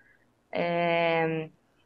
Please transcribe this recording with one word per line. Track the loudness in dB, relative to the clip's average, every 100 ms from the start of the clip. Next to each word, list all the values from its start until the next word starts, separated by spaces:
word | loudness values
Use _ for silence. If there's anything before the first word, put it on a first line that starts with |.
| _ _ _ _ _
É, | -4 -2 0 0 2 2 2 0 -2 -6 -12 _ _